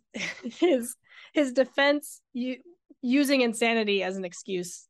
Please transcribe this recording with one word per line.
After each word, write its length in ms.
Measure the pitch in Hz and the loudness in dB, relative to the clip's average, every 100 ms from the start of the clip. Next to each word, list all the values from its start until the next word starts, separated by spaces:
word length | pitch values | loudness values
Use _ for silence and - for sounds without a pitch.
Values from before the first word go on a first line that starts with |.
| _ | _
<laughs> 380 | 220 180 - | -10 -10 -10
his, 520 | 240 - 349 262 233 - _ - - | -12 0 2 2 0 -12 _ -20 -4
his 180 | 311 277 | 0 0
defense, 720 | 247 262 - 277 294 - - _ | 2 0 2 2 2 -2 -16 _
u-, 280 | 247 254 254 - 349 _ _ | -8 -6 -8 -14 _ _ _
using 400 | 247 269 277 277 | 0 2 4 4
insanity 600 | 240 214 233 233 208 196 | 2 2 0 2 2 0
as 140 | 185 190 | -2 -4
an 60 | 185 | -8
excuse, 600 | 170 - 185 175 - - | -10 -8 -6 -6 -12 -6